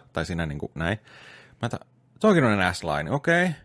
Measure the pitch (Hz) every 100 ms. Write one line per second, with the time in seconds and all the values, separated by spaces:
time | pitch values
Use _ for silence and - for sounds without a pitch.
0 | - - 80 87 82 73 - - 82 110
1 | - - - - - _ - - - _
2 | _ _ 220 180 127 101 90 87 82 73
3 | 76 139 - 170 180 151